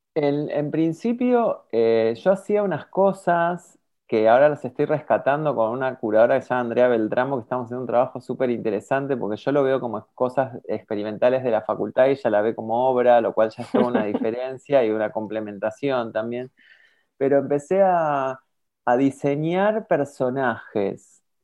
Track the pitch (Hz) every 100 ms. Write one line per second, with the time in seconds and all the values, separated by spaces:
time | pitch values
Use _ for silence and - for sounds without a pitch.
0 | _ 156 143 147 151 147 147 151 165 160
1 | 226 240 247 240 220 - - 113 113 113
2 | 113 120 185 190 - 208 202 143 - -
3 | 196 190 - 170 170 175 - _ _ _
4 | _ 113 110 123 147 143 123 - 147 151
5 | - 107 131 143 151 117 110 127 131 123
6 | 110 107 123 135 - 123 120 117 123 117
7 | 107 113 131 135 110 127 117 123 117 120
8 | 127 123 - 123 131 113 110 101 - 135
9 | 139 127 101 104 - 143 135 131 120 107
10 | - - 127 131 127 120 - 107 - 104
11 | 104 101 123 127 127 107 - 98 104 131
12 | 131 135 120 104 110 110 110 117 131 123
13 | 120 120 104 - 110 - 117 - 120 120
14 | 104 104 113 120 131 131 - 139 113 107
15 | 107 110 104 110 107 101 107 - 139 127
16 | 113 110 117 120 127 _ _ _ _ _
17 | _ - 135 139 139 143 - 190 190 175
18 | 156 139 131 127 _ _ _ _ - 123
19 | 139 135 143 143 160 180 202 214 214 160
20 | 143 - 131 135 131 113 - 107 98 -
21 | _ _ _ _